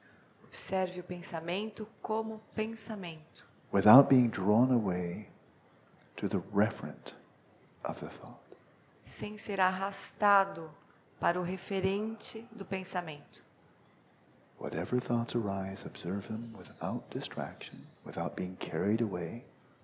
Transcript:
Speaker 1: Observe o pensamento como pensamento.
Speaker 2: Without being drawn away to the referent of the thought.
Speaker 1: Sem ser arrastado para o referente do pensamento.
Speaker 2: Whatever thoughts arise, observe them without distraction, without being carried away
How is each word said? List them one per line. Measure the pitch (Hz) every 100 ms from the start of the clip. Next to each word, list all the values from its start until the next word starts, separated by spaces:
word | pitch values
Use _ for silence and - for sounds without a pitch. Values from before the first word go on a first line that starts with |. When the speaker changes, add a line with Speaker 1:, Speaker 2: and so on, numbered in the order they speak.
| - - _ _ -
Speaker 1:
Observe | - - 190 180 180
o |
pensamento | - 175 170 165 165 185 220 - 214 -
como | - 220 220 220 - -
pensamento. | 220 226 - 214 175 160 - - - _ -
Speaker 2:
Without | 98 101 123 135
being | 127 120
drawn | 104 95 107 127
away | 123 101 90 87 92 107 - - - _ _ _ - - -
to | 101
the | 98 -
referent | 101 107 - 76 - - - - _ _ - - -
of | - -
the | 123
thought. | - - 117 - - - _ _ _ -
Speaker 1:
Sem | - 208 214
ser | - 196
arrastado | 185 190 196 196 - - 208 202 190 170 160 - - _ _ -
para | 175 180
o |
referente | 175 185 - 196 185 196 220 226 - 220 233
do | -
pensamento. | - 190 185 180 170 147 147 - - _ _ _ _ _ _ _ _ - _ -
Speaker 2:
Whatever | - 82 92 127
thoughts | - 120 117 120
arise, | 104 98 95 98 -
observe | - 87 101 -
them | 110 117 -
without | - - 85 - -
distraction, | - - - 73 - - - - - -
without | - 85 -
being | 92 92
carried | - 80 98 113
away | 110 92 82 117 - - - _